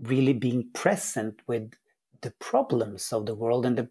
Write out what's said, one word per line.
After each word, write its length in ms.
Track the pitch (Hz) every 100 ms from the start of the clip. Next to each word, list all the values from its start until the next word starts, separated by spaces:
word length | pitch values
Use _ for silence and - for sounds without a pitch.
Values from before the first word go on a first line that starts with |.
really 320 | 117 131 135
being 360 | 123 127 123 117
present 640 | - 175 196 - - 110 107 -
with 260 | 117 110 - _ _ _ _
the 100 | 117 -
problems 760 | - 247 262 123 107 98 -
of 120 | 113 107
the 100 | 107
world 300 | 117 123 123
and 120 | 123
the 120 | 117